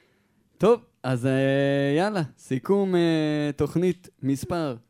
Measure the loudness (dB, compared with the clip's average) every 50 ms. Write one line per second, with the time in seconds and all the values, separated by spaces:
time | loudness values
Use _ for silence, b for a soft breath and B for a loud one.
0 | b b b b b b b b b b _ 0 4 4 4 2 0 _ _ _
1 | -4 -4 -2 0 0 0 0 2 2 2 2 2 2 2 2 0 0 0 0 0
2 | 0 0 -2 -2 -4 -6 -8 _ -10 -6 -6 -4 -2 0 0 0 0 0 2 2
3 | 2 2 2 0 0 -2 -2 -2 -2 -4 -2 -2 -4 -2 0 0 0 0 -2 -4
4 | -8 -20 -16 -8 -4 -4 -2 -2 -4 -6 -6 -4 -4 -4 -6 -8 -12 _